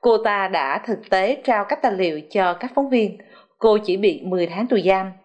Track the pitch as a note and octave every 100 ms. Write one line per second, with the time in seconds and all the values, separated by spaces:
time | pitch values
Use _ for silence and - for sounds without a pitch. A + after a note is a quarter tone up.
0 | A#3+ A3 A3 G3+ F#3+ F3+ C3+ E3+ A3+ G#3
1 | - F#3+ F#3+ C4+ - A3 G3+ D4 B3 G3
2 | F3+ D3+ D3+ G#3 F3+ F3 B3+ - C#4 B3+
3 | G#3 F#3 - - _ _ A3+ G#3 G#3+ F#3+
4 | G3+ E3+ F#3 F#3 E3+ E3+ B3 A3+ F3+ F#3+
5 | F#3+ F#3